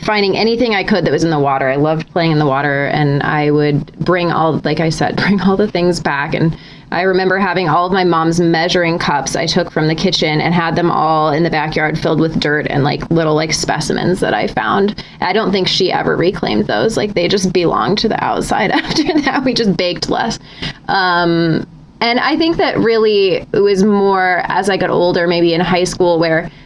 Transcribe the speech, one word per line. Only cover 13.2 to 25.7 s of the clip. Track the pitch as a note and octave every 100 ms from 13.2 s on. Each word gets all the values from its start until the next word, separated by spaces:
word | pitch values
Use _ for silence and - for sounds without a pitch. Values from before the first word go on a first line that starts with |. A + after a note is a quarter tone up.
| D#3
like, | D#3 D#3+
specimens | D3 - D#3+ - - E3+ F#3
that | F#2
I | G#2+ A2
found. | - G#2+ G3 G3+ - - -
I | F3+
don't | G#3 F#3+
think | G#3 -
she | - F3+
ever | D3+ D#3+
reclaimed | D#3 F3 E3+ A2 G#2+ G#2+
those. | G#2+ A3
Like, | C3 G#3
they | F3 E3+
just | G3 F#3
belonged | F#3 E3 G#2 A#2 G#3
to | A3+
the | -
outside | B2 F2+ - - F#3+
<laughs> | D#4+
after | - -
that. | D4+ D4+ C#4 C#4
We | C4
just | A#3 G#3+
baked | F3 F3+ D#3+ -
less. | - A3+ - - - - - -
Um, | G3 F#3 F3 E3+ E3+ E3 D#3 - - - -
and | A#3 A#3+
I | C4 D#4
think | E4 E4+
that | C#4+ -
really | G#3+ A3+ A3 G3+ F#3+ D#3+
it | - -
was | G3+ F#3+
more | G#3 G3+ G3 F#3+ F#3 E3+
as | - F3+ F#3+
I | F#3
got | F3+
older, | E3+ F3 F3+ F3
maybe | E3+ E3+
in | E3
high | F3